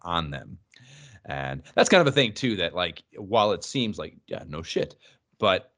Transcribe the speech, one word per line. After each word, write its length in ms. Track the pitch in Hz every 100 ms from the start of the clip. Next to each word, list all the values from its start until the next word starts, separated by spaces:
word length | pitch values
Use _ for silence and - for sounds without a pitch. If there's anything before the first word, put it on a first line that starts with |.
on 280 | 87 85 76
them. 280 | 71 50 92 _ _ - - 143 - -
And 360 | 69 67 69 - -
that's 140 | -
kind 120 | 190
of 60 | 147
a 40 |
thing, 200 | 139 120
too, 240 | 101 127 101
that, 180 | 82 85
like, 280 | 87 82 _ -
while 360 | 98 113 107
it 100 | 90
seems 360 | - 139 113 101
like, 180 | 78 - _
yeah, 160 | - -
no 140 | 76
shit, 340 | - 185 - - _ _ _ _
but 340 | 104 92 -